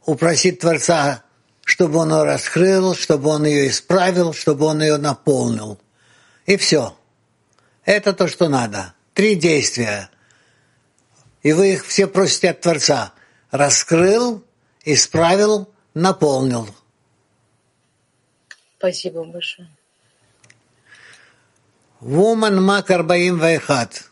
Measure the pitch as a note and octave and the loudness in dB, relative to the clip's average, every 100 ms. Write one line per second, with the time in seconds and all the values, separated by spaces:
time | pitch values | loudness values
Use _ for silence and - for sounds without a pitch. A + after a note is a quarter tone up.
0 | - D3 E3 D3+ F#3 F3 E3+ D#3 - E3 | -4 -2 0 2 0 0 -2 0 0 0
1 | C#3+ B2 _ _ _ _ - - E3+ D#3 | 0 -4 _ _ _ _ -4 0 2 2
2 | D#3 D#3 D3 C#3 - D#3+ F#3+ F#3+ F#3 F3 | 0 0 0 -2 -4 0 2 2 0 -4
3 | - D3+ C#3+ D3+ D3+ C#3+ C3+ - _ F#3 | -2 0 0 0 0 2 0 -2 _ 0
4 | F3+ F3+ E3+ D3+ - C#3 D#3 D#3 D#3 D3 | 2 0 -2 -2 -2 0 0 2 0 0
5 | D3 C3 - C3 A#2+ A2+ G#2+ G#2 _ _ | -2 -2 0 0 0 -4 -8 -16 _ _
6 | _ _ _ _ - G3 - D3+ A2+ - | _ _ _ _ -2 0 2 0 -2 -12
7 | _ _ _ _ _ _ _ _ - G3+ | _ _ _ _ _ _ _ _ -2 0
8 | G3+ F#3+ F3 - E3 C3+ A#2 G2+ F#2 _ | 0 0 -2 0 0 0 -2 -8 -14 _
9 | _ - G#3+ F#3+ E3 D3 - - A2+ G#2 | _ 0 0 2 2 2 -2 -4 -6 -6
10 | F#2+ _ _ _ _ _ _ _ _ _ | -10 _ _ _ _ _ _ _ _ _
11 | _ _ _ _ D3 D#3 G3 F#3+ - - | _ _ _ _ 0 2 2 0 -4 -2
12 | F#3+ F#3+ F#3+ - F3+ - F3 D#3 - C3+ | 0 0 0 0 -2 0 -2 0 0 0
13 | G#2 _ _ _ _ C3+ C#3+ - - E3 | -4 _ _ _ _ -2 2 0 0 2
14 | F#3 A3 B3 G#3+ _ _ _ _ D#3 C#3 | 4 2 0 -6 _ _ _ _ -2 0
15 | - E3 E3 G3 G#3 G#3+ F#3+ _ _ D#3 | 0 0 2 2 2 0 -6 _ _ -2
16 | F#3 F#3 D3+ C3+ C3 A#2+ G#2+ - _ _ | -2 2 0 0 -2 -4 -8 -18 _ _
17 | _ _ _ _ _ _ _ _ _ _ | _ _ _ _ _ _ _ _ _ _
18 | _ _ _ _ _ - _ _ F#3 F3+ | _ _ _ _ _ -20 _ _ -6 -4
19 | F#3 E3 D#3+ F3 - - E3+ D3+ _ _ | -10 -10 -12 -12 -12 -14 -20 _ _ _
20 | _ _ _ _ _ _ _ _ _ - | _ _ _ _ _ _ _ _ _ -20
21 | - - _ _ _ _ _ _ _ _ | -20 -20 _ _ _ _ _ _ _ _
22 | A#2 D3 G#3+ A3+ G#3+ F#3+ F#3+ G3+ F#3+ F3+ | -2 2 2 2 0 2 2 0 0 0
23 | E3 F3 F3+ F3 E3 D#3+ - C#3 A2+ - | 2 0 0 0 0 0 0 -2 -2 -10
24 | - | -20